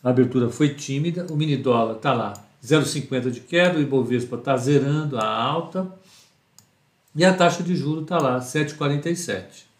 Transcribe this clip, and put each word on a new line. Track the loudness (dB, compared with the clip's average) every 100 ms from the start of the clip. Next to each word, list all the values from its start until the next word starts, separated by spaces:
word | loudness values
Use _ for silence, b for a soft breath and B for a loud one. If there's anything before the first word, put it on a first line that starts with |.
a | 2
abertura | 4 4 2 0
foi | 2 0
tímida, | 0 -6 -4 -2 -4 -6
o | -2
mini | 0 0
dólar | 2 2 2 -2
tá | -2
lá, | 0 -2 -8 -20 _
zero | 2 2 2
cinquenta | -4 -4 -2 -2
de | -6
queda, | -2 2 2 2
o |
Ibovespa | 0 0 0 0 -2 -8
tá | -2 0
zerando | 2 2 2 -2 -2 -2
a | -2
alta, | -2 -2 -2 -4 -6 -8 -10 b b b b _ _ _ _ _ _ _
e | 2
a | 4
taxa | 6 4 2
de | -2
juros | -2 -2 -4 -2
tá | 0
lá, | 2 0
sete | -2 -2 -4
e | -2
quarenta | -2 -2 -2
e | -6
sete. | -4 -8 -8 -20 -20 _